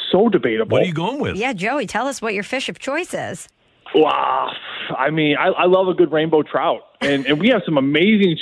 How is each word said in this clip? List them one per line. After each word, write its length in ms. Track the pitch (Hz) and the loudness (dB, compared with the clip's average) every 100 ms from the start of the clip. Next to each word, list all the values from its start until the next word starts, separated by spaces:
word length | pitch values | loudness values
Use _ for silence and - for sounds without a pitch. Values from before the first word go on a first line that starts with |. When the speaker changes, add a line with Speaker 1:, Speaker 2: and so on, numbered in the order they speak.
| - | 0
Speaker 1:
so 200 | 185 233 | 2 4
debatable. 420 | 175 123 110 107 107 | 2 0 -2 2 2
Speaker 2:
What 60 | |
are 20 | 185 | 2
you 80 | |
going 260 | 160 180 285 | 0 -4 -4
with? 160 | 180 127 | -4 -4
Speaker 3:
Yeah, 160 | 247 | -4
Joey, 340 | 208 202 285 196 | -4 -4 -4 -4
tell 220 | 208 254 | -4 -4
us 140 | 262 | -6
what 120 | 226 | -6
your 100 | 202 | -6
fish 260 | 196 262 254 | -6 -6 -6
of 100 | 185 | -8
choice 340 | - 294 359 | -8 -6 -6
is. 360 | 175 110 180 - _ _ _ - | -8 -8 -12 -16 _ _ _ -2
Speaker 1:
Wow, 580 | 151 151 139 135 131 127 - - - - 117 | 2 2 2 -2 -2 -4 -8 -14 -12 -10 -4
I 120 | 139 | -2
mean, 260 | 160 151 139 | 0 2 2
I, 100 | 175 | 0
I 180 | 170 175 | 2 4
love 240 | 185 185 | 4 2
a 40 | |
good 180 | 175 165 | 2 2
rainbow 320 | 156 160 156 | 2 2 2
trout, 380 | - 143 156 117 - _ | 2 -2 -2 -4 -8 _
and, 240 | 139 139 131 | -2 0 0
and 140 | 147 | 2
we 80 | 214 | 2
have 120 | 233 185 | 2 2
some 120 | 147 | 0
amazing 600 | 135 151 190 214 196 156 | 2 4 4 4 4 2